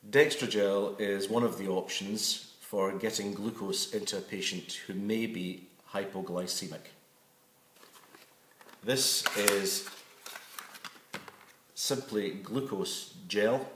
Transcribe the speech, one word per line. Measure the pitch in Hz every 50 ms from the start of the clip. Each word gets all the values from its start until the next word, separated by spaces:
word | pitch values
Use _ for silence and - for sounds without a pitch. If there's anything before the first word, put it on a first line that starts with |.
| - 104
Dextrogel | 104 139 151 160 151 - 131 107 101 104 101 98 98 101 101 98 98 98
is | 107 101 98 98 98 98
one | 110 117 120
of | 110 92 87
the | 98 95
options | 101 92 87 - - - 98 98 104 107 - - - - - - - -
for | - - - 101 95 98
getting | 98 95 110 110 - - 101 101 101
glucose | 101 104 117 110 - 104 95 95 95 - -
into | - 107 104 - - 98
a |
patient | - - - 98 92 - 95 90 - - - - -
who | - 95
may | 95 101 104 110 113 113
be | 110 - 92 90 90 92 - - - - _ - -
hypoglycemic. | - 101 98 98 - 95 92 87 87 90 90 90 - - 98 87 78 78 - - - - _ _ _ _ _ _ _ _ _ _ _ _ _ _ _ - - - - - - - - - - - - _ _ _ - _ - - - - -
This | 104 131 131 131 - - - - - -
is | 110 101 101 101 98 98 95 95 - - - - - - - - - - - - - - - - - - - - - - - - - - - - - - - - - - - - - _ _ -
simply | - - - 139 127 - - 110 107 101 -
glucose | - 98 92 - 110 135 135 - 107 95 92 - - - - - - - 98 87
gel. | 92 104 104 110 123 135 131 - -